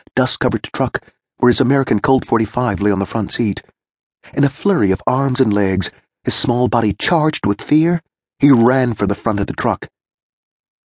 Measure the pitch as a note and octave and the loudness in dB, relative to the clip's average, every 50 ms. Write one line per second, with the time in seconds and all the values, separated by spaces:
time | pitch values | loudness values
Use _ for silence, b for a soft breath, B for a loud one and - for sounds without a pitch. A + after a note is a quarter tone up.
0 | _ - - - B2+ B2 - - - B2+ A2+ A2 - - - - C3+ A#2+ - - | _ -6 -4 -2 -2 -2 -2 -2 -2 -2 -2 -4 -6 -8 -6 -4 -4 -4 -4 -6
1 | b b b b _ _ _ - - B2 A#2 - C#3 A#2+ C#3 C#3 C3+ - B2 G#2 | b b b b _ _ _ 0 2 2 2 2 2 2 2 0 0 0 0 0
2 | - - C3+ C3 A#2+ - - A2+ A2+ - - B2+ B2+ A#2 G2+ F#2+ G2+ G#2 G2+ F#2+ | 2 2 0 0 0 0 -2 -2 -2 -2 -4 -4 -2 -2 -2 -2 0 0 0 0
3 | G2 - - A2+ G#2 F2+ - - A#2+ G#2+ F#2+ - - _ _ _ _ _ _ _ | -2 -4 -4 -4 -6 -4 -4 -4 -2 -2 -4 -6 -10 _ _ _ _ _ _ _
4 | _ _ _ _ B B B - C#3 C#3 - - - G3 G3 D#3 A2 F#2+ F#2+ F#2 | _ _ _ _ B B B -2 -2 -2 -2 -2 -2 0 0 2 2 2 0 0
5 | - - B2+ C3 C#3 C#3 B2+ A#2+ C3 A2+ G2+ G#2 G2+ F#2+ F#2+ F#2+ F#2 - b b | -2 -2 -2 0 0 0 0 0 2 2 2 2 2 0 0 0 -2 -4 b b
6 | b b _ _ _ - - - - - A#2+ B2 B2+ A#2+ G#2+ A#2+ A2 G#2+ G2 - | b b _ _ _ -4 -4 -2 -2 -2 0 0 0 0 0 0 0 0 -2 -2
7 | - - F#3 E3 D3+ D#3 D3 - - G2+ G2+ - - - D3 D#3 D#3+ E3+ F3 E3 | -2 0 0 0 0 0 -2 -2 -2 -2 -2 -4 -2 0 2 2 2 2 0 -2
8 | - _ _ _ _ _ _ _ - D3 C3+ A#2 A2+ A#2 C3 C3+ B2+ B2 A2+ - | -4 _ _ _ _ _ _ _ 4 4 6 6 6 4 4 2 2 0 -2 -2
9 | G2+ F#2 G2+ - - A2+ G#2 G2+ G2 - - - - A#2+ G2 - - - _ _ | -2 -2 -4 -2 -2 -2 -2 -2 -2 -4 -4 -4 -2 -2 -2 -4 -6 -14 _ _
10 | _ _ _ _ _ _ _ _ _ _ _ _ _ _ _ _ _ | _ _ _ _ _ _ _ _ _ _ _ _ _ _ _ _ _